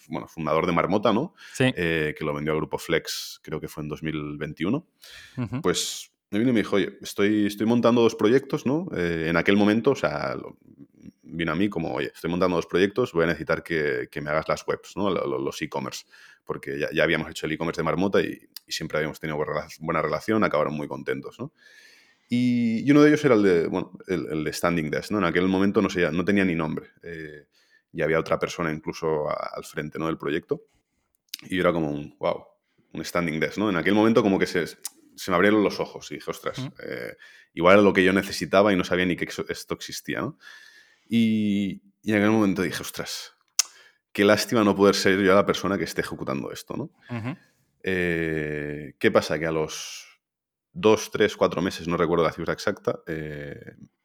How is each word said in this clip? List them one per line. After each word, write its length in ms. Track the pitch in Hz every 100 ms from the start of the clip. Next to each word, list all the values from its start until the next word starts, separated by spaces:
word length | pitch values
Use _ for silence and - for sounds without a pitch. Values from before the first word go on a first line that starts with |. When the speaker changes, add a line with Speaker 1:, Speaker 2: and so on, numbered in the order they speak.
| _
Speaker 1:
bueno, 180 | 78 -
fundador 400 | - 76 78 87
de 60 |
Marmota, 400 | 85 78 101 101
¿no? 220 | 101 170 - -
Speaker 2:
Sí. 200 | - 127 92
Speaker 1:
Eh, 380 | 85 82 76 73
que 60 |
lo 100 | 76
vendió 180 | 73 76
al 60 | 78
grupo 200 | 78 73
Flex, 600 | - 82 - - - -
creo 180 | - 78
que 80 | 78
fue 160 | -
en 40 | 76
dos 140 | 76
mil 340 | 78 76 76 73
veintiuno. 520 | 76 73 82 139 - _ - - - -
Speaker 2:
Ujú. 240 | 110 123
Speaker 1:
Pues 480 | 90 85 - - - _ _
me 60 | 104
vino 100 | 127
y 40 |
me 60 | 113
dijo, 160 | - 101
"Oye, 220 | 90 -
estoy, 460 | - - 101 107 101
estoy 200 | 104 110
montando 360 | 120 117 120
dos 120 | 113 -
proyectos", 500 | 107 131 - - 117
¿no? 220 | 151 185 90
Eh, 300 | 87 82 80
en 80 | 85
aquel 200 | 85 101
momento, 360 | 104 110 127
o 40 | 131
sea, 380 | 76 73 139
lo, 220 | 123 - - _ - - _ - _
vino 300 | - 82 82
a 20 |
mí 140 | 78 104
como, 240 | 87 78
"Oye, 160 | 64 64
estoy 160 | - 82
montando 260 | 87 92 85
dos 100 | -
proyectos, 460 | 87 95 - 123
voy 120 | 82
a 20 | 82
necesitar 340 | 80 80 80
que, 460 | - 82 73 62 64
que 100 | -
me 100 | 73
hagas 180 | 78 78
las 180 | 76 -
webs, 300 | - - 87
¿no? 140 | 101
Lo, 160 | 82 69
lo, 120 | 65
los 240 | 69 -
e-commerce", 440 | 80 73 64 - - - - _
porque 320 | - 71 71 69
ya, 100 | 73
ya 120 | 80
habíamos 260 | 80 80 78
hecho 160 | 80 80
el 60 |
e-commerce 280 | 78 82 82
de 40 |
Marmota 360 | 80 78 98 98
y, 280 | 78 - _ - _
y 60 |
siempre 260 | - 80 78
habíamos 220 | 78 73
tenido 160 | 80 76
buena 160 | 76
rela-, 160 | 76 78 -
buena 220 | 80 82
relación, 400 | 78 76 - 110
acabaron 300 | 90 76 73
muy 140 | 76 69
contentos, 500 | 67 67 65 69 -
¿no? 140 | 131 _ _ - - _ _ _ _
Y, 540 | 120 123 120 117 113 123
y 40 |
uno 100 | 143
de 60 | 147
ellos 160 | 151
era 100 | 147
el 80 | 113
de, 240 | 98 85 80
bueno, 240 | 90 - - -
el, 220 | 90 60
el 140 | 78
de 80 | 76
Standing 360 | - 87 85 78
Desk, 220 | 71 -
¿no? 80 | 104
En 60 |
aquel 240 | 87 82 92
momento 340 | 92 101 107
no 80 | 98
sé, 180 | 92 85
no 120 | 82
tenía 200 | 90 101
ni 100 | 92
nombre, 320 | 82 78 78 - _
eh, 440 | 85 82 78 73 _ _ _ _ _
y 100 | 80
había 180 | 78 80
otra 180 | 80 80
persona 340 | 85 - 82
incluso 560 | 78 85 - 80 78 73
a-, 220 | - - -
al 80 |
frente, 340 | - 78 76 -
¿no? 80 | 80
del 100 | 78
proyecto, 460 | 73 76 - - - _ _ _ _ _ _ -
y 140 | - 92
yo 60 |
era 100 | 87
como 180 | 82 76
un, 240 | 73 73 _
"Guau, 240 | 85 - - _ _ _ _
un 120 | -
Standing 360 | 80 87 85 78
Desk", 180 | 76 -
¿no? 100 | 107
En 60 | 87
aquel 180 | 85
momento 280 | 104 110 117
como 160 | 107 92
que 80 | 87
se, 180 | 90 78
se 640 | - - - _ - -
me 40 |
abrieron 300 | 87 101 107
los 160 | 95 -
ojos 280 | 80 67 -
y 20 | 73
dije, 140 | -
"Ostras, 280 | - - -
Speaker 2:
Ujú. 120 | 127 -
Speaker 1:
eh, 320 | - 64 58 - - - _
igual 200 | - 87
era 80 | 101
lo 100 | 101
que 120 | 95
yo 80 | 92
necesitaba 600 | 95 92 - 82 95 104
y 40 | 92
no 80 |
sabía 220 | 85 90 92
ni 100 | 85
que 80 |
eso, 200 | 85 - -
esto 260 | - -
existía", 460 | 85 - - - -
¿no? 180 | 117 - - - - - _ _ _
Y, 720 | 117 113 110 104 101 98 101 _ _
y 100 | 104
en 60 | 107
aquel 120 | 104
momento 320 | 110 104 92
dije, 180 | 85 -
"Ostras, 520 | - - - - - _ _ - - - - _ _
qué 120 | -
lástima 380 | 101 104 - 120
no 140 | 104 95
poder 180 | 98
ser 240 | 95 101 95
yo 140 | 95
la 120 | 98 95
persona 300 | - 90 98
que 60 |
esté 180 | 80 -
ejecutando 500 | 78 80 71 67 50
esto", 240 | - - -
¿no? 160 | - _ -
Speaker 2:
Ujú. 280 | 120 113 180 _ _ _ _
Speaker 1:
Eh, 1120 | - 92 90 82 80 78 76 76 73 73 71 -
¿qué 100 | 107
pasa? 260 | 107 - 80
Que 80 | 82
a 60 |
los 540 | 80 78 - - - - _ _ _ _ _ _
dos, 380 | 87 107 107 -
tres, 260 | - 104 -
cuatro 240 | 92 80
meses, 260 | 92 - 82
no 80 | 85
recuerdo 260 | 82 85
la 80 | 80
cifra 200 | 80 82
exacta, 480 | 80 - 98 - 117 -
eh, 520 | 80 76 73 101 - - - - _